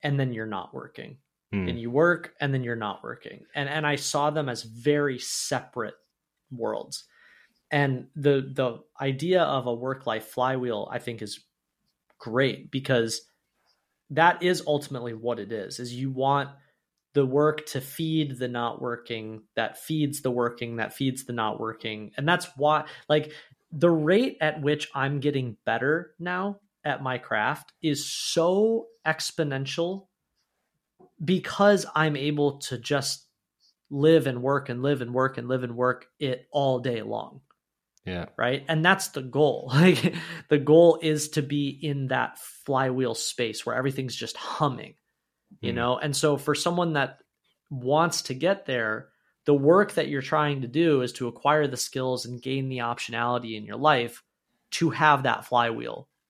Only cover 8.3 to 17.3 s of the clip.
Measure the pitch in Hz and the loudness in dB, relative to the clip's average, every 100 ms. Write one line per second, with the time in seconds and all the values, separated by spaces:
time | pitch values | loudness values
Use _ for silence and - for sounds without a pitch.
8.3 | 139 135 135 127 117 _ - 143 135 170 | 2 0 -2 -4 -4 _ -8 -6 -4 2
9.3 | 185 147 135 123 117 127 135 120 110 - | 2 4 0 -2 -4 -4 -6 -4 -4 -6
10.3 | - 127 131 123 104 - 120 - 113 104 | -2 0 0 -2 -4 -4 -8 -8 -10 -10
11.3 | - _ _ _ _ _ _ _ _ 113 | -12 _ _ _ _ _ _ _ _ -4
12.3 | 120 135 - - 135 135 123 113 - - | 0 0 0 -8 -8 0 2 2 -4 -12
13.3 | _ _ _ _ _ _ _ - 143 170 | _ _ _ _ _ _ _ -6 4 4
14.3 | 170 180 180 156 147 147 131 120 110 117 | 4 0 0 0 -2 -2 -8 -8 -6 -4
15.3 | 113 101 110 95 - 123 123 135 131 135 | -4 -6 -8 -8 -10 -10 -6 -6 0 2
16.3 | 143 135 - _ _ _ _ _ 143 131 | 2 0 -10 _ _ _ _ _ 0 2